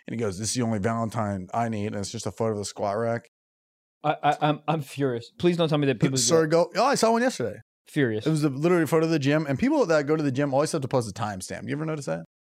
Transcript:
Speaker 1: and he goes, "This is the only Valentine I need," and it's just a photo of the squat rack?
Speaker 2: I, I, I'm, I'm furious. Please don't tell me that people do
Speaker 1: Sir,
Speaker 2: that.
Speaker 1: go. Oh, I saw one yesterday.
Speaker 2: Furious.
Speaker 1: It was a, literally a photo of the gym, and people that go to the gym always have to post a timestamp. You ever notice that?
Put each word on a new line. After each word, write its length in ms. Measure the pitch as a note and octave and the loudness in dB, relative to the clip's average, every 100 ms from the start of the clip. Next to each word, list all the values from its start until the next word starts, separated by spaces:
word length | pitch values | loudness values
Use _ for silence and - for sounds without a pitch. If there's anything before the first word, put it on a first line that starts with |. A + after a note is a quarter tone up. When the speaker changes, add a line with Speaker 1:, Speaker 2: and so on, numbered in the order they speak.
| - | -12
Speaker 1:
and 60 | |
he 40 | A#2 | -6
goes, 200 | A2 F2+ | -4 -4
"This 120 | A2 | -4
is 40 | B2+ | -2
the 60 | |
only 160 | A2+ A2 | 0 0
Valentine 720 | G#2+ A#2 A2+ A#2 G#2 G2 F2+ A2+ | 0 -2 -2 -2 -2 -4 -4 -2
I 140 | A#2 | -2
need," 180 | G#2+ G#2 | -2 -4
and 80 | G#2+ | -6
it's 160 | F#2+ | -8
just 160 | A2+ A2 | -8 -8
a 40 | |
photo 200 | - A2+ | -2 -2
of 80 | G#2 | -2
the 60 | G2 | -6
squat 320 | - G2+ G2+ | -4 -4 -2
rack? 320 | A#2 A#2 - _ _ _ _ _ _ _ | -2 -4 -8 _ _ _ _ _ _ _
Speaker 2:
I, 120 | D3+ D3+ | -2 0
I, 140 | C#3+ D3 | 0 2
I'm, 200 | D3+ D3+ - | 0 0 -2
I'm 140 | D#3+ | -2
furious. 500 | C#3 C3+ C#3 A#2 - - | -4 -2 -2 -2 -6 -2
Please 180 | F3 E3+ | 0 2
don't 100 | D#3+ | 2
tell 120 | D3+ | 2
me 80 | C#3 | 2
that 120 | A2+ | 2
people 180 | C#3+ C3 | 2 2
do 40 | |
Speaker 1:
Sir, 200 | A#2 E3 | 4 4
Speaker 2:
that. 40 | D#3+ | 4
Speaker 1:
go. 220 | E3 F3 - | 4 2 2
Oh, 100 | B3 | 2
I 100 | C4 | 4
saw 160 | A3+ | 4
one 120 | A#3 | 4
yesterday. 340 | B3+ - A2 G2+ - _ _ | 2 0 -6 -6 -16 _ _
Speaker 2:
Furious. 400 | D3+ B2+ G#2+ C3 | 0 0 0 0
Speaker 1:
It 20 | |
was 140 | D#3 | 2
a, 60 | D3+ | 0
literally 340 | C3 E3 F3+ | 0 2 2
a 40 | D#3+ | 4
photo 180 | E3 D#3+ | 2 2
of 60 | |
the 60 | E3 | 2
gym, 300 | C#3 D3+ D3+ | 2 2 0
and 80 | C3+ | 0
people 260 | B3+ D#4 G3 | 2 2 2
that 180 | D#3 C#3+ | 2 2
go 100 | D#3 | 0
to 60 | |
the 100 | C#3+ | 0
gym 220 | B2+ C#3+ | 0 0
always 180 | C3 D3+ | 0 0
have 100 | E3 | -2
to 40 | C3+ | 0
post 220 | C3+ A2+ | 0 -2
a 40 | |
timestamp. 500 | F#2 G#2+ G2 - F#2 A2 | -4 -6 -6 -10 -10 -8
You 60 | |
ever 140 | C#3 D#3+ | -6 -6
notice 200 | D#3 C#3 | -6 -6
that? 200 | E3 E3 _ | -8 -8 _